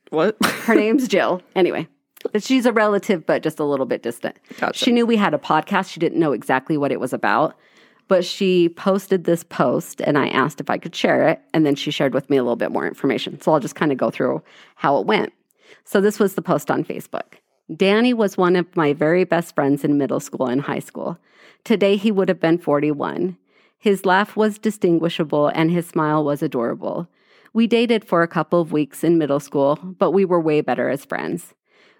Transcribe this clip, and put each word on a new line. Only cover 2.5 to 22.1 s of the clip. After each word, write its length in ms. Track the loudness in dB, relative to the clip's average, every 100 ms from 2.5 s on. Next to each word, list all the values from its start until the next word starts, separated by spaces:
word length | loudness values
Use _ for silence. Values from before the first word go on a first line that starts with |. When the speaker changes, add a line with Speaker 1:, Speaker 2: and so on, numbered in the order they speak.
| 2 2
Speaker 2:
a 60 |
relative, 540 | 2 2 2 0 -2 0
but 160 | -2
just 160 | -2 -4
a 40 |
little 200 | -2 -2
bit 180 | -2 -4
distant. 340 | -6 -8 -10 -10 -16 -6
Speaker 1:
Gotcha. 240 | -6 -2
Speaker 2:
She 80 | 2
knew 120 | 2
we 120 | 2 2
had 180 | 2
a 40 | 0
podcast. 520 | 0 0 0 -2 -2
She 100 | -2
didn't 180 | -2 0
know 120 | 0
exactly 460 | 0 0 -2 0 -2
what 140 | -2
it 80 | -2
was 120 | -4
about, 420 | -2 0 2 0 -4 _ _ _ _ 0
but 160 | 0
she 460 | 0 -2 2 2 2
posted 540 | 0 0 0 0 -2
this 200 | 0 -2
post, 560 | -2 -2 0 0 -4 -6
and 160 | 0 0
I 120 | 0
asked 340 | 0 -2 -4
if 80 | -4
I 80 | -4
could 160 | -6 -2
share 320 | 0 2 2
it, 120 | 0 _
and 140 | 0 0
then 80 |
she 160 | 0 -4
shared 240 | -2 -2
with 160 | -2 0
me 80 | 0
a 40 |
little 140 | 0 -2
bit 160 | -4
more 140 | -4 -6
information. 520 | -4 -2 -2 -6 -6
So 100 | 0
I'll 80 | 0
just 140 | 0
kinda 200 | -2 -2
go 140 | 0 -2
through 320 | -2 -2 -4 -8 -20 -20 -4
how 220 | 0 2
it 60 | 2
went. 280 | 0 -2 -8 _ _ _ -20
So 160 | -2 0
this 180 | 2 2
was 160 | 0
the 60 | -2
post 280 | -2 -2 -2
on 140 | -4
Facebook. 500 | -4 -8 -10 -10 -12 _ _ _ -8 0
"Danny 380 | 2 4 2
was 240 | 2 0 2
one 180 | 2 2
of 180 | 0
my 200 | 0 0
very 300 | 2 2 2
best 300 | 2 -2 -2
friends 300 | -2 0 0
in 140 | 0 0
middle 220 | 0 -4
school 260 | -6 -6 -2
and 160 | -2
high 160 | -4 -6
school. 400 | -8 -10 -10 -10 _ _ -20 _
Today 320 | -2 2 2 2
he 140 | 2